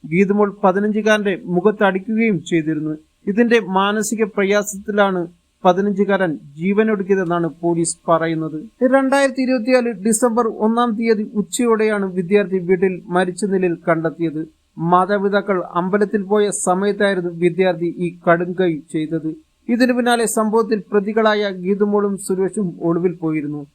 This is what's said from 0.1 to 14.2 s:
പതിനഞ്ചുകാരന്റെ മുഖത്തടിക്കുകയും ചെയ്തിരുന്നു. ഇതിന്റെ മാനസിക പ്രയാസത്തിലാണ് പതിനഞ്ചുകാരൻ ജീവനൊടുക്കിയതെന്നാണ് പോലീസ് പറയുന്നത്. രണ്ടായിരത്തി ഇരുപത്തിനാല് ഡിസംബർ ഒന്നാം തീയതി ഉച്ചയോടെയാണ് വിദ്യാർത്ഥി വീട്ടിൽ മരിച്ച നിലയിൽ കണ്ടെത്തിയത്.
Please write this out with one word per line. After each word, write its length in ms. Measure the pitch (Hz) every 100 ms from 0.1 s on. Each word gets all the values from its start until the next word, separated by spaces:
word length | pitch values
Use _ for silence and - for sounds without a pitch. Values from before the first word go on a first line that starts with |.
| 165 196 202 208 196
പതിനഞ്ചുകാരന്റെ 760 | 196 185 208 214 214 214 202 175 -
മുഖത്തടിക്കുകയും 960 | 175 208 208 202 190 190 220 226 175
ചെയ്തിരുന്നു. 540 | - 170 156 156 156 156 _ _ -
ഇതിന്റെ 320 | 202 240 233
മാനസിക 640 | 185 190 196 214 208 214
പ്രയാസത്തിലാണ് 1040 | 214 208 196 208 202 196 208 208 196 180 170 _ _ _ 190
പതിനഞ്ചുകാരൻ 760 | 180 202 190 196 190 185 143 147 143
ജീവനൊടുക്കിയതെന്നാണ് 920 | 180 202 220 208 185 190 175 175 165 -
പോലീസ് 360 | 170 170 165 - -
പറയുന്നത്. 500 | 165 165 160 156 151 220 _ 254
രണ്ടായിരത്തി 500 | 269 269 277 277 262
ഇരുപത്തിനാല് 480 | 254 254 220 254 240
ഡിസംബർ 580 | 196 202 220 247 226 226
ഒന്നാം 480 | - 220 226 240 214
തീയതി 360 | 226 214 214
ഉച്ചയോടെയാണ് 720 | 208 180 - 240 220 220 208 190
വിദ്യാർത്ഥി 440 | 180 170 208 190 190
വീട്ടിൽ 440 | 170 185 190 180 -
മരിച്ച 400 | 175 180 180 208
നിലയിൽ 320 | 190 185 165 -
കണ്ടെത്തിയത്. 580 | 165 160 160